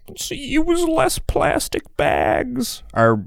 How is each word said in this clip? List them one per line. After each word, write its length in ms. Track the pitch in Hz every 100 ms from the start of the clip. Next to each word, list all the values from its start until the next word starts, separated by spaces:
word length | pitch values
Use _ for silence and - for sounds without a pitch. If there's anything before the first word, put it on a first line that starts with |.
| - -
"See, 360 | - - 277 269
it 100 | 311
was 180 | 349
less 360 | 349 320 - -
plastic 760 | - - - - - - - -
bags," 880 | - 71 73 - 247 240 120 - -
are 240 | - 113 110